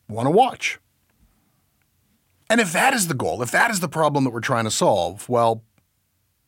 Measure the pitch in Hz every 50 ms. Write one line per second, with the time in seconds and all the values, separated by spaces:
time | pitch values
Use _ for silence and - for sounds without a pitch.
0 | _ - 104 110 120 139 160 208 262 254 - - - - - - _ _ _ _
1 | _ _ _ _ _ _ _ _ _ _ _ _ _ _ _ _ _ _ _ _
2 | _ _ _ _ _ _ _ _ _ - 226 240 226 175 156 180 233 262 277 247
3 | 190 165 156 120 104 85 80 101 123 120 - 180 208 233 226 185 180 160 - 160
4 | 160 147 143 143 135 127 113 120 113 - 131 117 113 110 - - 180 160 113 95
5 | 87 87 92 104 - - 123 117 117 113 113 117 - _ _ _ _ _ _ _
6 | _ _ _ _ _ _ _ _ _